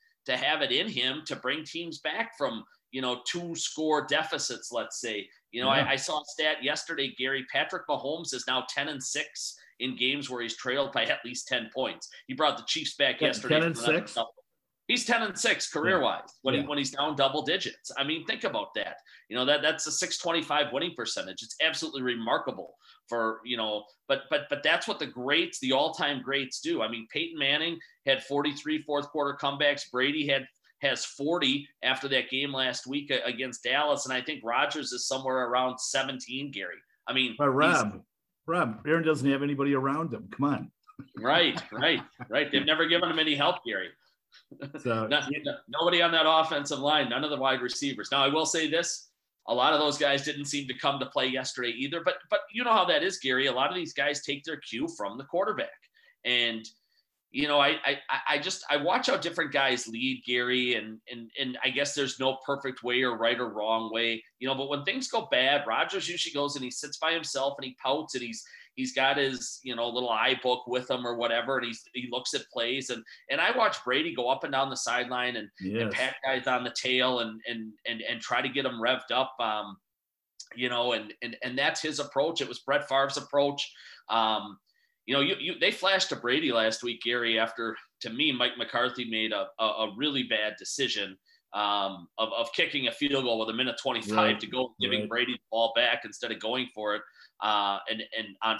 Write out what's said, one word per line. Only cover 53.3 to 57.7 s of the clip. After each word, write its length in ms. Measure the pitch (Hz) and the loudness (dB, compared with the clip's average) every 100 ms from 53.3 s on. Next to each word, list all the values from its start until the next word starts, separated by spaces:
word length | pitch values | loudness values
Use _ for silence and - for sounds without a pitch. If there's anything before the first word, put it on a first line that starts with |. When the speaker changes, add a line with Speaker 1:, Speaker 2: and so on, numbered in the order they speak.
| 127 135 | 2 2
Speaker 1:
A 40 | |
lot 180 | 123 143 | 2 2
of 60 | 180 | 0
these 180 | 160 | -4
guys 280 | - 147 147 | -2 0 0
take 220 | - 139 | -4 -6
their 140 | 160 143 | -6 -10
cue 300 | - 113 165 - | -8 -6 -6 -4
from 200 | 101 117 | -6 -6
the 60 | 143 | -4
quarterback. 440 | 175 214 151 - - _ _ _ _ 120 | 0 0 -2 -4 -8 _ _ _ _ 0
And, 380 | 123 117 113 113 _ _ _ _ _ _ | 2 2 -2 -10 _ _ _ _ _ _
you 160 | 131 147 | -2 4
know, 120 | 147 | 6
I, 180 | 143 | 6